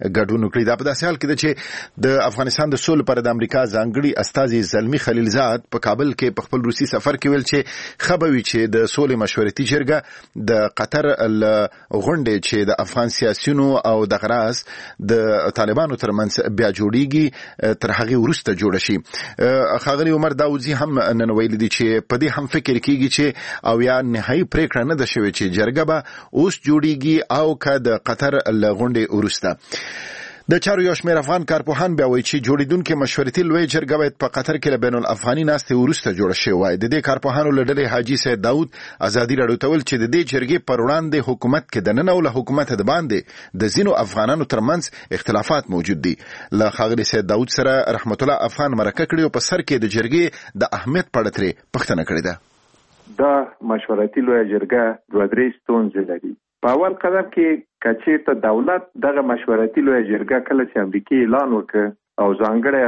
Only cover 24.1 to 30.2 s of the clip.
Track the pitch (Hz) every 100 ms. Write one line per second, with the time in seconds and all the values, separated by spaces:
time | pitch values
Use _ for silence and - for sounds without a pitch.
24.1 | 113 123 156 175 160 156 123 131 156 120
25.1 | 120 101 - 98 90 107 143 156 156 -
26.1 | - - - 180 - 147 151 156 143 156
27.1 | 160 - 135 156 139 143 139 123 107 -
28.1 | 113 139 135 - 110 104 101 123 113 110
29.1 | 104 101 - 92 82 - - - - -
30.1 | -